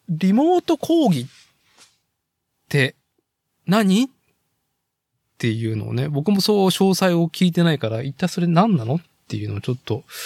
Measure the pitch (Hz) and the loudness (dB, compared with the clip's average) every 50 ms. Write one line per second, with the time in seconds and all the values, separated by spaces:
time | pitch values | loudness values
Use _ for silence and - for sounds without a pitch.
0 | _ - 165 156 185 185 202 233 294 339 359 349 - - 330 - - - 330 339 | _ -8 -6 -2 0 2 2 4 4 4 2 0 2 0 -2 -2 0 0 2 2
1 | 302 214 165 127 120 127 _ - _ _ _ _ _ _ _ _ - _ _ _ | 4 2 2 0 -2 -8 _ -20 _ _ _ _ _ _ _ _ -20 _ _ _
2 | _ _ _ _ _ _ _ _ _ _ _ _ _ - - 143 131 135 - _ | _ _ _ _ _ _ _ _ _ _ _ _ _ -4 0 0 0 0 -2 _
3 | _ _ _ _ _ _ _ _ _ _ _ _ - - 185 226 214 190 185 214 | _ _ _ _ _ _ _ _ _ _ _ _ -4 0 0 2 2 2 2 2
4 | 262 262 _ _ _ _ _ _ _ _ _ _ _ _ _ _ _ _ _ _ | 2 0 _ _ _ _ _ _ _ _ _ _ _ _ _ _ _ _ _ _
5 | _ _ _ _ _ _ _ - - 120 110 113 113 110 110 107 107 110 117 120 | _ _ _ _ _ _ _ -4 -4 -2 -2 -2 -4 -4 -4 -6 -6 -6 -4 -4
6 | 139 156 147 139 151 214 202 196 - - 214 202 190 185 175 - 196 196 185 - | -4 -4 -4 -4 0 0 0 0 2 0 2 2 2 2 2 2 2 2 2 2
7 | 196 185 175 170 170 160 - - 185 180 165 180 170 170 151 131 - 110 110 113 | 2 2 2 2 0 0 0 0 0 0 2 2 2 2 2 0 -2 -4 -4 -4
8 | 135 135 135 - 190 170 - 190 175 175 165 165 202 233 196 135 110 117 139 170 | -6 -8 -6 -4 -6 -4 -2 -2 -2 2 2 2 4 4 2 0 0 -2 -4 -4
9 | - _ _ _ _ - - 104 104 107 104 101 - - 123 127 - - 110 143 | -4 _ _ _ _ -10 -8 -8 -6 -6 -8 -8 -6 -6 -8 -6 -4 -6 -6 -6
10 | - - - - - | -8 -14 -18 -16 -16